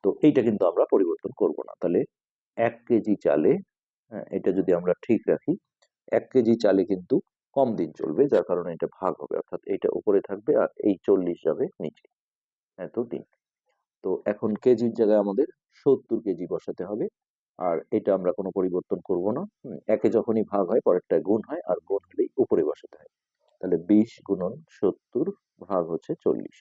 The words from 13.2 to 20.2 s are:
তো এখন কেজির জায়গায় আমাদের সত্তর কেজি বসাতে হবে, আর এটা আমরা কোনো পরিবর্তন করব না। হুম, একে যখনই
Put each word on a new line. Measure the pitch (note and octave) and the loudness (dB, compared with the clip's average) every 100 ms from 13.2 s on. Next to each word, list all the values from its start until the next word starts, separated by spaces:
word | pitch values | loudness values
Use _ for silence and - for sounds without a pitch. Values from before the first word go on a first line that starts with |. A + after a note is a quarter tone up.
| A1+ _ _ _ _ _ _ _ | -12 _ _ _ _ _ _ _
তো | F#2+ F2+ - | -4 -4 -2
এখন | G#2 A2+ | -2 -4
কেজির | G#2 B2+ A#2 A#2 | 0 2 2 2
জায়গায় | G#2+ G#2+ G#2+ | 0 4 4
আমাদের | G2+ G2+ D3+ _ _ | 2 -2 -4 _ _
সত্তর | _ - C3+ - A#2 | _ 2 2 0 -4
কেজি | G2+ E2+ F2 | -4 -6 -6
বসাতে | F2 - F2 | -8 -8 -10
হবে, | F2+ G#2+ F#3+ _ _ _ _ - | -8 -6 -6 _ _ _ _ -4
আর | F2+ E2 - | -2 -2 -2
এটা | G#2+ - | -2 0
আমরা | F#2+ F2+ | 0 0
কোনো | E2+ F#2+ | -2 -4
পরিবর্তন | F#2+ F#2 F2 - F2+ | -2 0 -2 -4 -8
করব | - F2+ F#2+ | -2 -2 -2
না। | B2+ G#3 _ | -4 -8 _
হুম, | C3 E2 - | -14 -12 -2
একে | G#2+ A#2 | 0 2
যখনই | A2+ | 0